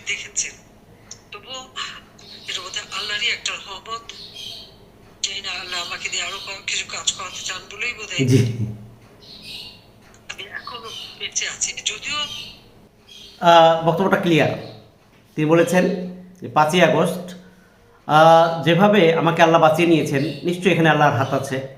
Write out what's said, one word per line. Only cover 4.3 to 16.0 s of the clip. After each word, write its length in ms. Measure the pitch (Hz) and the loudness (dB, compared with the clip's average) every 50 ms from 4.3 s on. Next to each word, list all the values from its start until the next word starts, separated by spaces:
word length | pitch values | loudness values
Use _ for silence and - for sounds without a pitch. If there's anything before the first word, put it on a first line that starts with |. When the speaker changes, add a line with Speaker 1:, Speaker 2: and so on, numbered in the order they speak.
| - - - - - - - - - - - - _ - - - - - | -18 -18 -16 -16 -16 -18 -20 -20 -20 -20 -20 -20 _ -20 -20 -20 -12 -10
Speaker 1:
জানি 180 | - 196 196 196 | -10 -8 -8 -10
না 200 | 196 196 180 180 | -10 -10 -10 -10
আল্লাহ 200 | 185 180 185 180 | -10 -8 -8 -8
আমাকে 280 | 170 - 180 170 - - | -8 -8 -10 -10 -8 -8
দিয়ে 140 | 170 180 | -6 -6
আরো 140 | 180 175 185 | -6 -8 -8
ক-, 300 | - - - 196 190 - | -10 -12 -12 -14 -10 -8
কিছু 180 | - - - 190 - | -6 -6 -6 -6 -8
কাজ 240 | - 180 165 - | -10 -6 -6 -6
করাতে 320 | - - 180 180 180 - - | -6 -6 -10 -12 -12 -12 -12
চান 320 | - 180 170 - - 202 | -10 -12 -12 -14 -16 -12
বলেই 160 | 202 226 247 | -10 -10 -10
বোধহয় 360 | 240 - - - - - 135 117 | -10 -10 -12 -8 -4 -2 0 2
Speaker 2:
জি। 100 | 127 - - - - - - - - - - - - - - - - - - - - - - - - - - - - - _ _ _ _ _ - - _ _ - | 2 2 2 0 -4 -6 -8 -8 -8 -12 -18 -20 -20 -20 -20 -20 -20 -20 -20 -20 -20 -20 -18 -16 -16 -16 -16 -18 -20 -20 _ _ _ _ _ -20 -20 _ _ -18
Speaker 1:
আমি 100 | - - | -16 -16
এখনো 460 | - - - - - - 240 233 226 220 - - - - - - | -16 -14 -16 -16 -14 -14 -16 -16 -16 -16 -16 -16 -16 -16 -14 -12
বেঁচে 300 | 208 214 - - 208 190 | -12 -8 -8 -6 -6 -6
আছি, 240 | - - - - | -6 -8 -8 -8
যদিও 460 | - - - - 208 214 - - 294 294 294 302 - - - - - - - - _ - - _ _ _ _ _ - - - - - - | -8 -8 -8 -8 -8 -8 -8 -6 -6 -6 -6 -8 -10 -12 -14 -16 -20 -20 -20 -20 _ -20 -20 _ _ _ _ _ -20 -20 -20 -20 -10 0
Speaker 2:
আহ, 460 | 180 170 170 165 165 165 165 160 160 | 4 6 8 8 8 8 6 4 2
বক্তব্যটা 300 | 165 160 - 196 185 190 | 0 0 0 2 0 0
ক্লিয়ার। 320 | 175 170 175 165 147 127 - 113 - - - - - - _ _ _ _ _ _ _ _ _ _ | 0 2 2 2 2 2 2 -2 -4 -8 -14 -18 -20 -20 _ _ _ _ _ _ _ _ _ _
তিনি 160 | - 151 151 | -2 2 4
বলেছেন 380 | 165 170 170 - 185 180 - - - - | 4 4 4 4 2 2 2 2 -2 -4